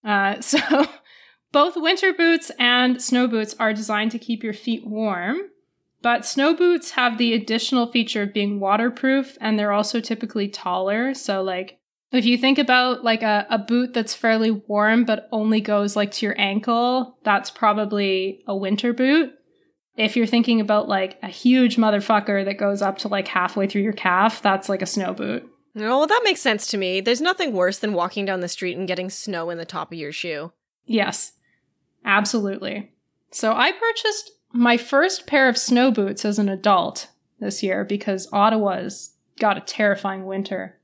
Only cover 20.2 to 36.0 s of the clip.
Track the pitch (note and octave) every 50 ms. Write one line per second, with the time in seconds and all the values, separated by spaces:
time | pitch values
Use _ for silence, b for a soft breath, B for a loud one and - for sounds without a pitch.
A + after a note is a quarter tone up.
20.2 | A#3 - - A#3 A3+ B3+ A#3 A3+ G#3 G#3 G#3+ G#3 - - G3+ F#3+ F#3+ F#3+ - _
21.2 | - G3 F3 - - B3 B3+ C4 B3 A#3 B3 A#3 A3+ G#3+ G#3 G3+ G3+ - A3 G#3
22.2 | G3+ - G3+ G3 G3 G3 G3+ G3+ G#3 G3+ G3+ G3+ G#3 G3 G3 - - G#3 G3+ G3
23.2 | F#3+ - - F#3 F3+ F#3 - G#3 G3 G3 - G3+ G3 A3 G#3 - - F#3 F3+ F#3
24.2 | G3+ A3+ A3 - - G3+ G3 F#3+ - - G3 G3 G3 - - G#3 F#3+ F#3 F#3 -
25.2 | - G3+ A3+ - - - _ _ _ _ _ G#3+ G#3+ A3+ B3+ C#4 D#4 D#4 G#4 B4
26.2 | A#4+ G#4 F4+ - - C4 A3 G#3 - - - G3+ F#3+ F3+ F#3 F#3+ F#3+ A#3 A#3+ A#3+
27.2 | D#4 F4 F#4+ F#4+ F4+ D4 A3 F#3 F3+ F#3 G3+ - - G#3+ G#3 F3 F3 F#3 - G#3
28.2 | G3 G3 F#3+ F#3 F3 F3 - - F#3+ F3+ - D#3 F#3+ F3+ F3+ F3+ F3+ F#3+ F#3+ -
29.2 | - G#3+ F#3+ E3+ E3 E3+ F3 E3+ E3 E3+ - D#3+ D#3 _ E3+ E3 D3 D3 D3+ -
30.2 | - F3 D#3 C#3+ D3+ E3+ _ _ _ _ _ _ _ - A3+ G#3+ G3 - - -
31.2 | - - _ _ _ _ _ _ _ _ _ _ _ _ _ _ _ - G3 G#3
32.2 | G#3+ G#3 - A3+ G3+ G3 G3 - - F#3+ G#3 G#3 G#3 _ _ _ _ _ _ _
33.2 | _ _ - - - A3 A3+ A3 B3 D#4+ F#4 - A4+ A#4 A4+ A4+ - A4 G#4 -
34.2 | - - _ _ _ _ - A#3+ A#3+ A#3+ A#3 A#3 A#3+ - C#4 C#4 D#4+ F#4+ F#4+ -
35.2 | - - C#4+ C4+ C4+ B3+ A#3+ - - - B3 A#3+ B3+ C4+ A3 A3